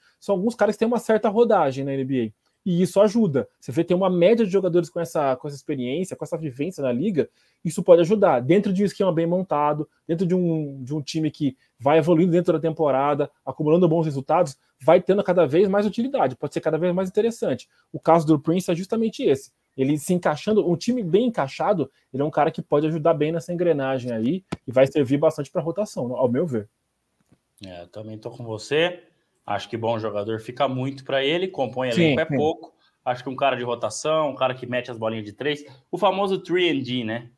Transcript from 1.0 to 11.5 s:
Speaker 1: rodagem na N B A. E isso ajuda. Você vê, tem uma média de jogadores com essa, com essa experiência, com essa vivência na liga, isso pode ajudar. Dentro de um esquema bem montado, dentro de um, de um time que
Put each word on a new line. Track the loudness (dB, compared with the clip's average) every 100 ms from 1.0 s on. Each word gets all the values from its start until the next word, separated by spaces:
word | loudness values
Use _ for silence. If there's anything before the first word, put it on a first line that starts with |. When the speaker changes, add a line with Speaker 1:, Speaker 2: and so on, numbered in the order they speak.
| 0 0 2
Speaker 1:
rodagem | 2 4 4 2 -2
na | -4
N | -4
B | -2 -2 -2
A. | -6 _ _
E | -2 0
isso | 2 4
ajuda. | 4 4 2 0 -4 _
Você | -8
vê, | -2
tem | 0 2
uma | 2
média | 4 4 4 2
de |
jogadores | 2 2 0 0
com | -4
essa, | -4 -2 0
com | 0 -4
essa | -12
experiência, | -8 -6 -4 -4 -6 -8
com |
essa | -8 -6
vivência | -8 -6 -6 -4
na | -2
liga, | -2 -2 0 -2 _ _ _
isso | -8 -2
pode | 6 6
ajudar. | 6 4 4 2
Dentro | 4 2 2
de | 0
um | -2
esquema | 0 -2
bem | 0 0
montado, | 0 -2 0 0 -2 -6 _ -6
dentro | -2
de | 0
um, | 0 0 -2 -4 -8
de | -8
um | -8
time | -6 -4 -4
que | -2 -4